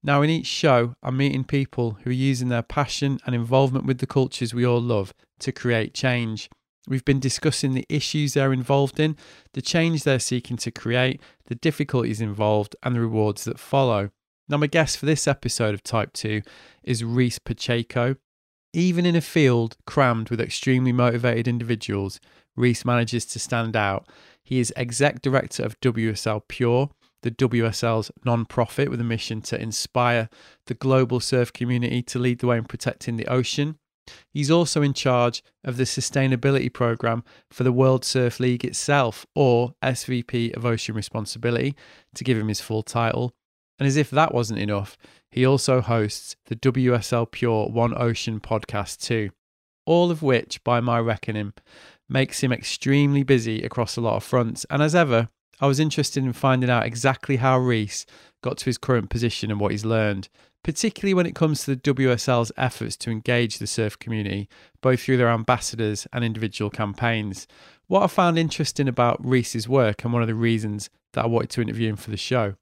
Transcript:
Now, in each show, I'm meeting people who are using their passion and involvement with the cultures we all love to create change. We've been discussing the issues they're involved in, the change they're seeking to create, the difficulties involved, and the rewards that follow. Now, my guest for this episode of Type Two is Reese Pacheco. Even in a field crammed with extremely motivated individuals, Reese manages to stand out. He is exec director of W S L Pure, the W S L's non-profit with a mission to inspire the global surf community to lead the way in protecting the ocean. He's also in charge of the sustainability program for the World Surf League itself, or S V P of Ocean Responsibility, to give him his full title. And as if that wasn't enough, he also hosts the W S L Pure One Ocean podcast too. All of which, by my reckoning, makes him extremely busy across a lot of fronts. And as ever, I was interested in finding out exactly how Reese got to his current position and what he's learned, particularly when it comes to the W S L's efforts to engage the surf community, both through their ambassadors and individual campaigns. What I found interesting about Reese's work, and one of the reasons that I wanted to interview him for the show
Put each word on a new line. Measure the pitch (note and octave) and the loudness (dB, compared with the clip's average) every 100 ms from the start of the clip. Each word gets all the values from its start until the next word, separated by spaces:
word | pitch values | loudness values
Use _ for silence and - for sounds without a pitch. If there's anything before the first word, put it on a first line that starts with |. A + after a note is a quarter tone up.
Now, | C#3+ C#3+ | 2 2
in | D3+ | 2
each | D#3+ C3+ | 0 -4
show, | - D#3 B2 A#2+ B2 | 0 4 4 2 -4
I'm | C3+ C3 | -6 0
meeting | C#3 C3+ C3 | 0 0 -2
people | C#3+ C3+ - A#2 G2+ | -2 -2 -2 -4 -4
who | B2 | -4
are | |
using | B2+ C3+ B2+ B2 | 0 0 0 0
their | A#2+ | -2
passion | A#2 - C3+ - C#3 C3+ - | -2 -2 -2 -2 -2 -2 -4
and | |
involvement | B2 A#2 C3 C3+ C3 C3 | -4 2 2 2 0 -2
with | B2+ | -4
the | C3+ | -2
cultures | C#3+ C3 - A#2 | 0 0 -2 -4
we | A#2+ B2 | 0 2
all | A#2+ | 2
love | A#2+ A2 F#2+ - _ _ | 2 -2 -2 -12 _ _
to | - | -8
create | - B2 A#2 G#2+ | -4 0 0 -2
change. | - C3 B2 A#2 A2 - _ _ _ - | -2 -2 0 -2 -6 -12 _ _ _ -6
We've | C3 - | -2 2
been | C3+ | 2
discussing | C3 - D#3 - C#3 | 0 0 -2 0 -2
the | C3 - | -2 -2
issues | D3+ - D#3 D3 | -4 -2 -2 0
they're | C#3+ C3+ | 2 2
involved | C3 A#2+ C#3 C#3 - | 0 2 2 2 0
in, | D#3 D3+ - - _ | -2 -2 -14 -20 _
the | - | -10
change | - F3 E3 D#3+ | -2 0 2 2
they're | D3 C3 | 2 0
seeking | - B2 - A#2+ | 0 -4 -4 -8
to | - | -6
create, | - A#2 B2 B2+ C#3 - _ _ | -6 -2 0 0 -2 -12 _ _
the | A#2 | -2
difficulties | - - D3+ B2+ A#2 G#2+ | -2 -2 -2 0 -2 -2
involved, | A2 G2+ G#2+ G#2+ G#2 - | -4 0 2 2 0 -6
and | B2 A#2+ | -4 -2
the | |
rewards | A#2 A2+ G#2+ G#2 - | 0 2 0 0 -8
that | - | -10
follow. | - C#3 C3 G#2+ G2+ _ _ _ - | -2 2 2 0 -2 _ _ _ -4
Now, | D3 | -2
my | D3 | 2
guest | E3 D3 - | 2 2 0
for | C#3 | 0
this | D3+ - | 0 0
episode | C3+ B2 - A2 | -2 -4 -2 -2
of | G2+ | -2
Type | - A#2 G2+ | -2 -2 -2
Two | - A2+ G#2+ - - - _ | -6 -4 -4 -6 -20 -20 _
is | - A#2 A2+ | -4 -4 0
Reese | A#2+ B2+ - | 2 2 0
Pacheco. | - A#2 - A#2+ A#2 B2+ A#2+ C3+ _ _ _ _ _ | -8 -8 -2 -4 -2 -2 -2 -2 _ _ _ _ _
Even | E3+ F3+ E3+ F3+ | 0 2 2 2
in | E3+ | 2
a | |
field | - E3 C#3 A#2+ A2+ - - | 2 4 6 4 0 -6 -4
crammed | - C3 A2+ A2 | 2 4 2 -2
with | A2+ | -4
extremely | A#2 - - B2+ B2+ | -4 -2 2 2 4
motivated | B2 B2 A#2 B2 A#2 A#2+ | 4 2 2 0 0 0
individuals, | A#2+ A#2 A2+ - G2+ G2 - _ _ _ - | -2 -2 -4 -2 -4 -4 -8 _ _ _ 0
Reese | B2 A2+ | 2 2
manages | B2 A#2+ A#2 A#2+ - | 0 0 0 -4 -6
to | A#2+ | -10
stand | - A#2+ A2+ A2 | -4 -2 0 0
out. | G2+ G2 _ - - _ | 0 -2 _ -20 -20 _
He | _ B2+ | _ -2
is | A#2 - | -2 -4
exec | A#2+ A#2 C#3+ - | -6 0 0 0
director | C3+ C3 - - | 0 0 -2 -6
of | A2 - | -6 -2
W | B2+ A#2 A2+ | -2 0 -2
S | G#2+ A2+ | -2 -4
L | G#2+ _ | -4 _
Pure, | - A#2+ B2 C#3+ _ _ _ | -2 2 2 0 _ _ _
the | A#2+ | -8
W | A2+ C3 A#2 A2+ | 0 0 2 0
S | G#2 | 0
L's | A#2 A2+ G#2 - B2+ | 0 0 -2 -6 0
non-profit | A#2 A2+ - A#2 - C#3 | 0 0 -2 -2 0 -2
with | A#2+ | -2
a | A#2 | -2
mission | A2+ - A2 | -4 -4 -8
to | - - | -6 -6
inspire | A2+ A2 - B2+ A#2+ A#2+ A2+ _ - _ - | -6 -6 -4 0 2 2 -2 _ -20 _ -12
the | |
global | A#2 C3+ C3 B2 B2 | -4 2 2 2 0
surf | - B2+ A#2+ | 0 0 0
community | - B2 B2 A#2+ A#2+ | -2 -2 0 0 -2
to | A#2+ B2+ | -4 -2
lead | B2 B2 | 0 0
the | B2 | 0
way | A#2 | 0
in | A2+ | -2
protecting | - - - - A2+ | -6 -6 -6 -6 -6
the | - | -2
ocean. | B2+ A#2+ - D3 D3+ _ _ - - _ | 0 0 -2 -4 -4 _ _ -20 -20 _
He's | D3 C#3 | -4 2
also | E3 E3+ D#3+ | 4 4 2
in | C#3+ | 2
charge | C3+ C3+ B2 A#2+ - _ _ | 2 2 4 2 0 _ _
of | - B2 | -8 -2
the | C3 | -2
sustainability | - - C#3 C3+ B2+ C#3 C#3 C3 | -2 -2 0 2 2 2 2 0
program | - A#2+ A#2 A#2 A#2 - - _ | 0 0 0 -2 -2 -6 -20 _
for | - | 0
the | B2+ | 2
World | B2 C3 C3 | 4 4 4
Surf | - C3 A#2+ - | 2 0 0 0
League | B2+ B2 B2 | 0 0 -4
itself, | - - C#3+ A#2+ - - | -6 0 2 2 -2 -8
or | - C3+ A#2+ B2 - | 2 4 4 2 -2
S | C3 B2 | -4 -4
V | - B2 | -4 -4
P | A#2 A#2+ A#2 | -2 -2 -2
of | A2+ A#2+ | -2 -2
Ocean | A2+ - A2 | -2 -4 -6
Responsibility, | G#2 A#2 G#2 A#2 A#2 A#2+ C3 C#3+ - - _ - | -6 -8 -8 -4 -2 0 -2 -4 -16 -20 _ -8
to | B2+ | 0
give | A2+ | 0
him | G#2+ | 0
his | G#2 | -4
full | - A2 | -4 -4
title. | - A#2 A#2 A#2+ B2 _ _ _ _ _ | -2 0 0 0 -4 _ _ _ _ _
And | C#3 | 0
as | C#3 | 2
if | C#3+ | 2
that | C3+ D#3+ | 2 2
wasn't | A#2+ A2 A2 | 2 -2 -2
enough, | G#2 G2+ G2 - - _ _ | -2 -2 -4 -12 -20 _ _
he | - B2+ | 2 4
also | C#3 - B2+ | 4 4 2
hosts | G#2 A#2 G#2+ - - - _ | 2 0 0 -4 -14 -20 _
the | A2+ | -2
W | C3+ B2+ B2+ | 0 2 2
S | A#2+ - | 2 0
L | A#2+ A#2 | -2 -2
Pure | - A#2+ A2 G#2 | -2 0 0 0
One | A2+ A#2 A#2 | 0 0 2
Ocean | A#2+ A2+ - A2 | -2 -2 -4 -6
podcast | - A2 - G#2 G2+ - | -2 -4 -2 -6 -6 -10
too. | - A2+ G2+ _ _ _ _ _ - | -4 -2 -2 _ _ _ _ _ 0
All | E3+ F3 | 2 2
of | D#3+ | 0
which, | D3+ B2 - - - | 2 2 0 -8 0
by | A#2+ | 0
my | B2 A#2 | 2 0
reckoning, | A2+ G#2+ - G#2+ G2+ - _ - - _ _ | 0 -2 -4 -6 -6 -10 _ -20 -20 _ _
makes | C3 C3+ - | -2 -2 0
him | C3+ | -2
extremely | A#2+ - - C3+ C#3 C#3+ C#3+ | -2 -4 -4 2 4 4 2
busy | C3+ C3 A2+ A2 | 4 4 2 -4
across | - - A2+ - | -4 -4 -4 -2
a | |
lot | A#2 G#2+ | 0 -2
of | |
fronts. | - B2+ A2+ - - | 0 0 0 -4 -4
And | C#3+ | 0
as | D3+ | 2
ever, | F3 D#3 A#2 A#2 _ _ _ | 4 4 2 2 _ _ _
I | C#3 | 0
was | C3+ | 2
interested | D#3 D3 C#3+ - | 2 0 -2 -2
in | C3 | -2
finding | A#2+ C3+ B2+ B2+ | 0 2 2 2
out | A#2+ A2+ | 2 0
exactly | A#2 C3+ C3 - C3 | 0 0 0 -2 0
how | C3 C3 | 4 4
Reese | B2+ A#2 G#2+ - - - _ _ | 4 2 0 -6 -12 -20 _ _
got | C3 - | -6 -4
to | - | -4
his | A#2+ | -4
current | - B2 G#2 | 0 0 0
position | A#2 A#2 - A2 | -2 -2 -2 -4
and | G#2 | -2
what | G2+ | 0
he's | G#2 A2 | -2 0
learned, | A2+ G#2+ G2 F#2 _ _ _ | 2 2 -2 -8 _ _ _
particularly | - D3+ A3+ - G3+ | -6 -2 -2 0 0
when | F#3 E3+ | 2 0
it | - | 2
comes | D#3+ D3 | 0 2
to | - | -2
the | C3 | -2
W | C#3+ C3+ C3 | 0 2 2
S | A#2+ - | 2 2
L's | B2 A2+ - | 2 0 -2
efforts | B2+ - A2+ - | -4 -2 -8 -6
to | - | -6
engage | A2 A#2 A#2+ A#2 - | -4 0 0 0 -4
the | G#2 | -6
surf | - A2 - | -2 -4 -4
community, | - A2 G2 G2 G2+ - - _ | -6 -4 -4 -4 -6 -14 -20 _
both | C3 B2+ | 0 0
through | - B2+ | 2 2
their | A#2+ | 4
ambassadors | A#2 A2+ B2 - A2+ G#2+ G#2 - | 2 2 0 -2 -4 -4 -4 -6
and | B2 | -4
individual | A#2 A2 A2 - G#2 | -2 -2 -6 -4 -6
campaigns. | - G#2 G2 A#2+ A2+ G#2 F#2+ - - - _ _ | -2 -6 -2 -2 0 -4 -8 -14 -20 -20 _ _
What | F#3 | 2
I | F#3 | 2
found | - F3 E3 | 4 2 2
interesting | E3 - D#3+ - C3+ | 0 -2 -4 0 -2
about | B2 A#2+ - B2 | 2 2 2 2
Reese's | B2+ A#2 A#2 A2 | 0 2 -6 0
work, | C3+ A2+ G2+ | 2 2 0
and | A#2+ | -2
one | A#2+ | 0
of | A2+ | 0
the | A2+ | 0
reasons | A#2 A2+ G#2+ G#2 - _ _ | 2 0 -2 -6 -10 _ _
that | A#2+ | -2
I | A#2 | 0
wanted | A#2 - | 0 -2
to | - | -2
interview | A#2 A2 A2+ | -4 -2 -2
him | G#2 | -4
for | - | -8
the | G#2 | -8
show | - B2 G#2 F#2+ | -2 -2 -2 -6